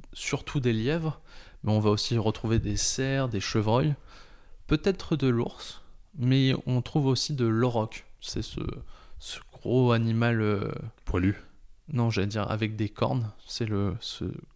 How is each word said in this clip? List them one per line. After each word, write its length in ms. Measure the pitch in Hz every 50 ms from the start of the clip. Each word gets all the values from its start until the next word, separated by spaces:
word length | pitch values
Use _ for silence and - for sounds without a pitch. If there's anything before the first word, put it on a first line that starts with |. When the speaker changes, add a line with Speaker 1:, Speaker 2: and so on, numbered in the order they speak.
| - - -
Speaker 1:
surtout 460 | - - - - 135 - - - 147
des 140 | 123 123 113
lièvres, 460 | 110 110 127 156 170 160 160 143 - - - - - - - - - -
mais 80 | 104
on 80 | 107 107
va 100 | 107 107
aussi 280 | 104 104 - - 120
retrouver 420 | 113 98 110 107 - - 110 113 110
des 180 | - 107 101
cerfs, 500 | - - - - - 131 135 135 135 135 123
des 100 | 110 -
chevreuils, 540 | - - - 113 104 107 110 127 151 151 143 - - - - - - - - - - - - - -
peut-être 480 | - 151 156 - 202 190 190 - - 170
de 120 | 143 135
l'ours, 540 | 131 120 113 120 - - - - - - - - - - - - - -
mais 360 | 143 120 127 131 135 135 135 127 - -
on 160 | 127 127 123
trouve 260 | 117 - - 156 139
aussi 260 | 135 127 123 - - 151
de 120 | 131 120
l'auroch. 600 | 113 113 113 120 127 117 113 107 110 - - - - - -
C'est 200 | - - - 110
ce, 180 | 107 - - - - - - 107 - - - - - - - -
ce 200 | - - - - - -
gros 400 | - - - 104 117 127 127 120 117
animal, 480 | 113 113 113 113 113 117 117 117 110
euh, 300 | 107 104 104 98 104 104 - - - 110 - - -
Speaker 2:
Poilu. 300 | - - 90 90 98 104 - - - - - - - - - - -
Speaker 1:
non, 180 | 151 120 117 117
j'allais 160 | 110 - 95
dire 220 | 101 107 110 101 -
avec 240 | 110 107 110 107 110
des 140 | 107 110 101
cornes. 420 | - - 113 127 135 127 117 107 - - -
C'est 180 | - - - 120
le, 300 | 107 107 98 101 98 87 113
ce 260 | - - - - - - - - - - -